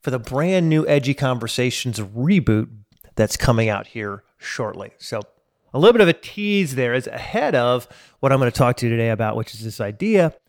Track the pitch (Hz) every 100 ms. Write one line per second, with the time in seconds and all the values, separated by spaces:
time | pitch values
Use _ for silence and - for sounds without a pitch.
0 | - 127 110 127 170 190 165 156 151 147
1 | 131 139 135 123 117 - 127 - 127 107
2 | 98 110 139 196 120 110 110 110 - _
3 | - - 107 - - 117 113 101 - 117
4 | 104 101 _ _ - - 110 - 101 _
5 | - 113 104 _ _ _ _ 131 190 233
6 | 185 165 - - 208 202 170 131 123 123
7 | - 120 - 220 285 139 120 123 - -
8 | - _ 135 135 127 - 123 123 120 117
9 | 113 110 110 110 110 107 110 - 104 107
10 | 202 208 165 -